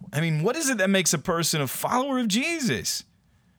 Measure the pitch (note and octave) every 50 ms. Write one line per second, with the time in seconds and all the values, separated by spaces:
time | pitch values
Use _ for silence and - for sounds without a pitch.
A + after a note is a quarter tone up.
0 | - - - D3 E3 E3 D#3+ D3+ D#3 G#3+ C#4 E4 E4 C4+ C4+ G#3 F#3 F#3+ G3 F#3+
1 | F3+ - - D#3 - - E3+ E3 E3 - - D#3 C#3+ B2+ - - - - - B3
2 | C4 C#4+ C4+ B3+ B3 A3+ F3+ A3+ C#4 E4 E4+ E4 C#4+ G#3 B2+ F#2+ D2+ - - -
3 | - _ _ _ _ _ _ _ _ _ _